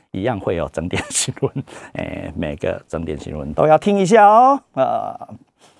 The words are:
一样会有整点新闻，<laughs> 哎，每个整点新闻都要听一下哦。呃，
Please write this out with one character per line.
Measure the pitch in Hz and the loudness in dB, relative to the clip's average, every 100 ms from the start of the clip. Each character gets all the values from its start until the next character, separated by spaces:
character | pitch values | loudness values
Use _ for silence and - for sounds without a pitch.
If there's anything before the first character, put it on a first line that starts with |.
| _ | _
一 | - | -6
样 | 104 110 | -4 -4
会 | 98 | -2
有 | 87 73 | -4 -4
整 | - 87 | -6 -4
点 | 87 - | -4 -4
新 | - - - | -6 -6 -4
闻， | 147 - - | -6 -6 -12
<laughs> | - - | -14 -14
哎， | - - 82 90 - | -10 -8 -8 -10 -8
每 | 80 | -8
个 | 73 - 90 - | -6 -6 -6 -8
整 | 80 | -8
点 | 82 73 | -8 -10
新 | 82 78 | -10 -10
闻 | 71 | -6
都 | 78 151 | 0 4
要 | 156 | 4
听 | 208 202 | 4 0
一 | 185 | 4
下 | 220 | 6
哦。 | 208 220 254 277 - | 8 8 6 4 -2
呃， | - 131 113 104 - - 104 _ _ _ _ | -2 -2 -2 -6 -10 -14 -18 _ _ _ _